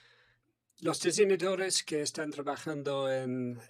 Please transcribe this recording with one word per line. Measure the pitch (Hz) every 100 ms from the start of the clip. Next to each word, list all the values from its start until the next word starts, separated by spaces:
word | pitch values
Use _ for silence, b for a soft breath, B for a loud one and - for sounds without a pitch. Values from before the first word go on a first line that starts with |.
| B B B B B _ _ -
los | 165 -
diseñadores | 175 170 202 185 180 185 190 -
que | - 151
están | 147 - 151
trabajando | 143 143 135 160 147 139 139 135
en | 131 127 127 123 120